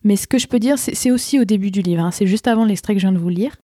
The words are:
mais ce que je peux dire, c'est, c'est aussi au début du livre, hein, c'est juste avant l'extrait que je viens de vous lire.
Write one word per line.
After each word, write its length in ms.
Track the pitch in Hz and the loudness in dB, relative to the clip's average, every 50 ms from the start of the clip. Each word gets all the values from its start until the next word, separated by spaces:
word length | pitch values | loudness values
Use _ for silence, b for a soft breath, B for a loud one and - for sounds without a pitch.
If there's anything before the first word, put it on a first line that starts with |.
| - | 2
mais 100 | 208 202 | 2 2
ce 140 | 196 - - | 2 0 0
que 100 | - 254 | 0 -2
je 80 | - | 0
peux 140 | - - 240 | 0 -2 0
dire, 180 | 214 254 285 262 | 0 0 -2 -2
c'est, 160 | - - - | -2 -6 -6
c'est 160 | - - 254 | -2 0 0
aussi 300 | 254 247 - - - 269 | 0 0 -2 0 0 0
au 40 | 240 | 2
début 280 | 190 220 202 190 202 | 2 0 0 0 -2
du 100 | 185 202 | -2 -2
livre, 220 | 180 175 175 165 165 | -2 0 0 0 0
hein, 80 | 180 | -2
c'est 160 | - - 208 185 | -2 0 0 0
juste 180 | 196 220 - | 0 0 0
avant 180 | 247 226 220 226 | 0 0 2 2
l'extrait 300 | 220 202 180 - - 208 | 0 0 -2 -2 -2 -2
que 60 | 196 | 0
je 60 | 185 | 2
viens 60 | 190 | 2
de 60 | 190 175 | 0 0
vous 100 | 170 175 | 0 -2
lire. 280 | 175 175 214 285 - _ | -2 -2 -4 -4 -6 _